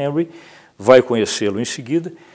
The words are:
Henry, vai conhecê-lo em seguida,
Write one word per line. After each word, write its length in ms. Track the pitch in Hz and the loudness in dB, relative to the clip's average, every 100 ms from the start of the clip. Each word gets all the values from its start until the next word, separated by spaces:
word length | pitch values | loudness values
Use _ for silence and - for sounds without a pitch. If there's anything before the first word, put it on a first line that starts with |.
Henry, 300 | 143 147 165 - - - _ - | -6 -4 -6 -10 -20 -20 _ -2
vai 240 | 101 131 | 6 6
conhecê-lo 580 | 123 117 101 - 104 101 | 6 0 -2 -4 -4 -6
em 40 | |
seguida, 480 | 117 - 120 165 170 - - | -8 -10 -6 -4 -6 -12 -20